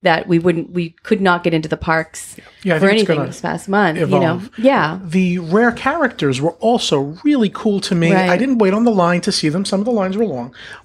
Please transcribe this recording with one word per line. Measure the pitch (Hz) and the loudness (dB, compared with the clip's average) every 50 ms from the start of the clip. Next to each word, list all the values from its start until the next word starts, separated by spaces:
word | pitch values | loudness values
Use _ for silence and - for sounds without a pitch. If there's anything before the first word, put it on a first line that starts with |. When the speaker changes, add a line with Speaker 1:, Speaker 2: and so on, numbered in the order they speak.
Speaker 1:
that | - 180 160 170 - | 0 0 0 0 0
we | - 170 165 | 0 0 2
wouldn't, | 165 180 170 165 - - | 2 2 0 -2 -4 -6
we | 175 180 170 165 | -6 -6 -6 -6
could | - _ - - 220 190 | -8 _ -4 -4 -2 0
not | 196 202 202 - - | 2 2 0 0 0
get | 170 165 | 0 0
into | 160 156 160 | 0 -2 -2
the | 165 | -6
parks | 160 - 175 160 160 156 - - - - - - - - - - - - | -4 -2 -2 -2 -2 -2 -6 -10 -18 -18 -18 -20 -20 -20 -20 -14 -6 -2
Speaker 2:
Yeah, | 185 165 | -2 0
I | 160 | 2
Speaker 1:
for | 190 196 | 4 4
Speaker 2:
think | 208 220 | 4 4
it's | 202 180 | 2 2
Speaker 1:
anything | 165 | 0
Speaker 2:
gonna | 147 135 | -2 -2
Speaker 1:
this | 151 - - | -6 -8 -8
past | - 165 160 170 - - | -6 -6 -6 -6 -4 -2
month, | 196 208 202 170 156 | 0 2 2 2 0
you | 165 165 | 0 0
know? | - 185 | 2 2
Speaker 2:
evolve. | 185 180 160 170 180 196 - - - | 2 2 2 0 -2 -6 -12 -4 0
Speaker 1:
Yeah. | 226 269 277 214 156 156 165 190 | 2 2 4 2 0 -2 -4 -6
Speaker 2:
The | 190 165 156 190 185 180 175 185 | -6 -2 0 0 0 0 0 -4
rare | 170 156 180 214 240 233 | -2 0 2 2 2 2
characters | 226 - - 269 302 339 294 240 - - 160 139 127 123 | 0 -2 -2 -2 0 0 0 -2 -2 0 0 0 0 0
were | 143 170 - | -2 -4 -2
also | - - 226 247 214 - - 160 139 139 143 156 - - | 0 0 0 0 0 0 0 0 0 -2 -2 -6 -4 0
really | 294 294 262 220 185 | 0 2 2 2 0
cool | - - - 220 202 190 | -2 -2 -2 -2 0 -2
to | - - 190 | -2 -2 0
me. | 170 165 165 190 | 2 2 2 2
Speaker 1:
Right. | 185 185 180 | 2 2 2
Speaker 2:
I | 180 | 2
didn't | 185 247 269 262 | 0 0 0 2
wait | 233 208 185 196 | 2 2 2 2
on | 220 240 | 2 2
the | 240 | 2
line | 220 185 170 170 175 175 | 2 2 2 2 2 0
to | 175 208 | -2 -2
see | 190 - - | -2 -2 0
them. | 151 147 190 196 | -2 -2 -2 -4
Some | - 196 190 | -2 -2 -2
of | 208 | -2
the | 254 240 | 0 -2
lines | 208 185 185 190 | -2 -2 -2 -2
were | 214 233 | -2 -2
long, | 196 139 123 120 127 - - - - - - | -4 -4 -6 -10 -12 -14 -20 -20 -20 -20 -20